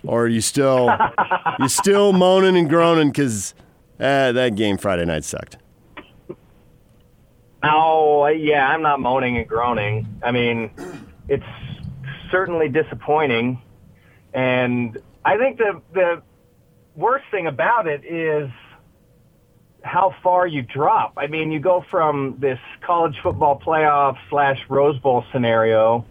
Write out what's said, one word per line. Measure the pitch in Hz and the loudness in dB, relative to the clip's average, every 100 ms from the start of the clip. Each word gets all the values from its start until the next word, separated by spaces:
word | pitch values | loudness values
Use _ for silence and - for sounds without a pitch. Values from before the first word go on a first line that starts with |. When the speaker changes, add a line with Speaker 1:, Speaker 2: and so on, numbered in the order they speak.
Speaker 1:
Or | - 117 | -2 0
are | 117 | 0
you | 113 | 0
still, | - 147 135 131 123 185 220 - 190 | -2 0 2 4 2 2 0 -2 -2
Speaker 2:
<laughs> | 185 165 - | -2 -4 -2
Speaker 1:
you | 135 | -2
still | - 196 202 202 | 0 2 4 4
moaning | 190 180 190 190 180 | 4 4 4 4 4
and | 165 | 4
groaning | 165 170 165 147 | 4 4 4 2
'cause, | 143 139 107 - - - _ _ - | 0 -2 -4 -10 -14 -20 _ _ -4
uh, | 127 139 131 | 0 2 2
that | 120 127 104 | 2 0 0
game | 107 95 | 0 0
Friday | 104 90 | -2 -2
night | 85 78 | -2 -2
sucked? | - - - - _ _ _ - - - - - _ _ _ _ _ _ _ _ _ _ _ _ | -6 -12 -14 -20 _ _ _ -20 -20 -20 -20 -20 _ _ _ _ _ _ _ _ _ _ _ _
Speaker 2:
Oh, | 156 156 160 160 151 147 143 | 2 4 4 4 4 4 4
yeah, | 160 151 147 139 | 2 2 2 2
I'm | 160 | 2
not | 156 143 | 0 0
moaning | 123 135 127 120 | 0 0 0 -2
and | 113 | -4
groaning. | 113 120 113 104 110 110 - | -2 -2 -2 -2 -4 -6 -6
I | 120 | -2
mean, | 123 120 117 110 - - - - - - | 0 0 -2 -6 -12 -16 -16 -20 -20 -6
it's | 139 - - - - - - - - - | -6 -6 -16 -16 -14 -14 -14 -14 -14 -4
certainly | 180 185 165 156 | -4 -2 -2 0
disappointing. | 139 151 120 - 151 147 117 120 127 - - - - _ _ _ | -2 -4 -8 -2 0 2 0 -2 -4 -12 -20 -20 -20 _ _ _
And | 127 127 127 123 123 120 107 - _ | -2 0 0 0 -2 -4 -10 -20 _
I | 151 208 | -2 0
think | 262 240 | 0 0
the, | 214 170 _ | -2 -2 _
the | 175 175 165 _ _ _ _ _ _ _ 151 | 0 0 -2 _ _ _ _ _ _ _ -4
worst | 202 269 - | -2 -2 -4
thing | 202 165 | -6 -4
about | 131 170 233 170 | -2 0 0 -2
it | 143 | -6
is | - 165 160 151 139 - - - _ _ _ _ _ _ _ _ _ _ | -8 -6 -2 -2 -4 -14 -20 -20 _ _ _ _ _ _ _ _ _ _
how | - 165 190 - | -4 0 0 0
far | 185 180 | 0 2
you | 180 147 | 0 -4
drop. | 120 135 156 214 110 - | -6 -2 0 2 -2 -6
I | 147 | -6
mean, | 160 156 | -4 -4
you | 156 | -2
go | 180 180 180 | 0 0 0
from | 185 156 143 135 127 | -2 0 0 -6 -2
this | 135 127 - - | -4 -4 -12 -14
college | - 175 160 131 | -2 0 0 -2
football | 180 151 151 143 | -6 0 0 0
playoff | - 160 151 143 139 127 - | 0 2 2 2 0 -2 -4
slash | 143 139 131 - | 0 0 -2 -2
Rose | 135 143 139 | 2 2 2
Bowl | 139 123 - | 0 0 -2
scenario | 135 117 113 110 110 110 117 113 | -2 2 2 4 4 4 0 -4